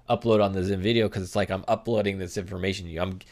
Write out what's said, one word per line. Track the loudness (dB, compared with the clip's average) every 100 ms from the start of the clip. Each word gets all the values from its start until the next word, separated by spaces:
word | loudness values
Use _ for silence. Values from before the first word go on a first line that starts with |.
| -2
Upload | 0 4 4
on | 4
the | 2
Zim | -2 0
Video, | 2 2 2
'cause | -2
it's | -2 -2
like, | 0
I'm | -2 0
uploading | 0 2 0 0 -2
this | -4 -6
information | -6 -4 -2 -2 -6
to |
you. | -4
I'm, | -4 -4 -14